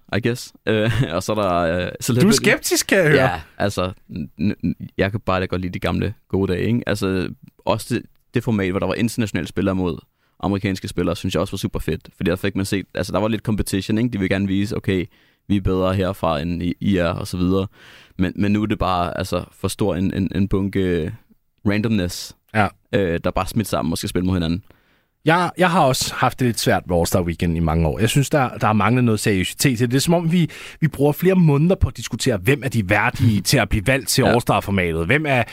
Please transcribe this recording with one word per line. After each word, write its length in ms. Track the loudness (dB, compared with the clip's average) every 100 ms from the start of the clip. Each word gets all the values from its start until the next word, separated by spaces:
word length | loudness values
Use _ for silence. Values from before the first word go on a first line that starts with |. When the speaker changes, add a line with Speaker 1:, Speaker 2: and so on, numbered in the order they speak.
| _ -2
Speaker 1:
I 20 | -2
guess. 260 | -4 -10 -8 -2
Øh, 240 | 0 2 0
<laughs> 120 | 0 -2
og 80 |
så 80 | -2
er 40 | -2
der, 500 | 0 0 0 -2 -4
øh, 60 | -6
så 140 | -2
Speaker 2:
Du 140 | 4 4
er 40 |
skeptisk, 560 | 4 2 0 0 -2 2
kan 100 | 2
jeg 100 | 4
høre. 140 | 4
Speaker 1:
Ja, 100 | 2 -2 -10 -4
altså, 340 | -4 -2 -4 -6 _
n-, 420 | -10 -10 -2 -2 0 -4
n-, 200 | -4 -8 -2
jeg 140 | -2
kan 80 | -2
bare 200 | -2 -2
da 60 | -2
godt 160 | -4
lide 120 | -4
de 60 | -4
gamle, 340 | -2 -2 -4 -6 _
gode 240 | -2 0
dage, 120 | 0 0
ikke? 160 | 0 0
Altså, 420 | -2 0 0 -4 -8 -18 _ -2
også 300 | -2 -2 -6
det, 80 | -6 _ _
det 100 | -2
format, 280 | 0 0 0
hvor 80 | 0
der 80 | -2
var 60 |
internationale 540 | 0 -2 0 -2 -2 -4
spillere 280 | -2 0 0
mod 220 | -2 -4 -12 _ _ _
amerikanske 480 | -2 -2 -2 -4 -6
spillere, 280 | -4 -2 -2
synes 180 | -2 -2
jeg 60 |
også 100 | -4
var 40 | -4
super 220 | -6 -4
fedt. 300 | -4 -6 -8 _
Fordi 120 | -2
der 60 | 0
fik 200 | -2 -2
man 100 | -2
set, 200 | -4 -4
altså, 180 | -6 -2
der 60 | -2
var 80 | 0
lidt 140 | -2
competition, 560 | -2 -2 0 -2 0 0
ikke? 120 | 0
De 100 | -2
vil 100 | 0
gerne 180 | 0 0
vise, 300 | 0 -2 -4
okay, 280 | -2 -2 -2 _ _ _ -2
vi 80 | -2
er 40 |
bedre 320 | 0 0 2
herfra, 460 | 0 -2 -2 -2 -2
end 220 | -2 -2
I, 100 | -4 -2
I 180 | 0 2
er, 100 | 0
og 180 | -2 -6
så 100 | -2
videre. 300 | 2 2 -2 -8 -20 -20 -18 -4
Men, 160 | -2 0
men 160 | 0
nu 100 | 0
er 40 | 0
det 140 | 0
bare, 380 | 0 0 -2 -4
altså, 260 | -4 -4 -6
for 160 | -8 -8
stor 280 | -2 -2 0
en, 180 | -2
en, 180 | -2 -2 0
en 120 | 0
bunke 640 | 0 0 0 0 0 -2 -8 _ _ _ _ 0
randomness, 680 | 0 2 0 0 -6 -14 -18 _ 0
Speaker 2:
Ja. 120 | 0 -2 _
Speaker 1:
øh, 260 | 0 0 0
der 80 | -2
bare 160 | -2 -2
smidt 200 | -2 -2
sammen 240 | -2 -2
og 60 | -4
skal 120 | -4
spille 160 | -2 0
mod 80 | 0
hinanden. 280 | 0 -4 -8 _ _ _ _ _ 0
Speaker 2:
Jeg, 260 | 2 0 0
jeg 140 | 2
har 100 | 4
også 300 | 2 2 -4 0
haft 240 | -2 2
det 60 | 0
lidt 140 | 0
svært 280 | 0 0 2
med 100 | 0
All-Star 240 | 2 2
Weekend 360 | 0 -2 0 2
i 20 |
mange 280 | 2 2 2
år. 120 | 2
Jeg 100 | 2
synes, 200 | 2 2
der, 200 | 0 0 0
der 100 | 0
er 60 |
manglet 300 | 2 4 4
noget 160 | 2 2
seriøsitet 580 | 2 0 0 0 0 2
til 100 | 2
det. 40 |
Det 60 | 2
er 40 |
som 120 | 2
om, 180 | 2 2
vi, 180 | 2 2 -2 -18 -4
vi 60 | -2
bruger 260 | 2 0
flere 220 | 2 2 6
måneder 400 | 4 4 4 2
på 120 | 0
at 100 | -2
diskutere, 400 | -8 -2 0 0
hvem 240 | 2 0
er 60 | 0
de 200 | -2 2
værdige 520 | 2 2 2 2 2
Speaker 1:
<laughs> 60 | 2
Speaker 2:
til 60 | 2
at 120 | 2
blive 180 | 0 2
valgt 220 | 0 0
til 120 | 2
Speaker 1:
Ja. 100 | 4
Speaker 2:
All-Star-formatet. 720 | 2 2 0 2 0 2 0 2
Hvem 200 | 0 2
er, 160 | 0 0